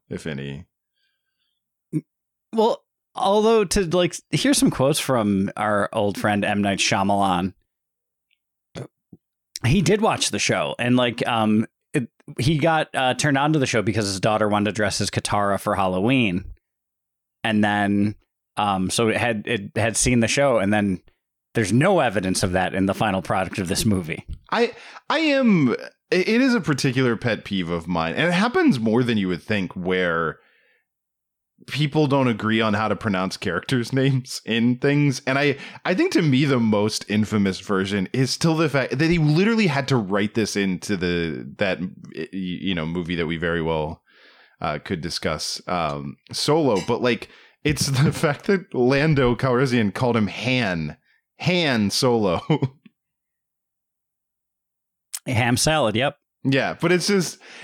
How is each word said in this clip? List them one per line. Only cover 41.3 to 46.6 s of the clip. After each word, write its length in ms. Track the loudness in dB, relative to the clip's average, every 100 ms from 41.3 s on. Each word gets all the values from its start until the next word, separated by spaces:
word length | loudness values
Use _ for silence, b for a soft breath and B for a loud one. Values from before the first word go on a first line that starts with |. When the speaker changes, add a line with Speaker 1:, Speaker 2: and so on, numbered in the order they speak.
| -6 -10 -4
Speaker 1:
that, 220 | -2 -2
y-, 480 | -6 -12 -16 -12 -10
you 420 | -8 -8 -6 -4
know, 100 | -2
movie 300 | -2 -4 -4
that 120 | -4 -2
we 100 | -2
very 260 | -2 -2
well, 400 | -2 -2 -4 -8 _ b b b b b
uh, 200 | -6 -6
could 200 | -6 -6
discuss, 600 | -6 -6 -4 -4 -6 -10 -6
um, 480 | -4 -2 -4 -10 -14 -12
Solo. 480 | -6 0 2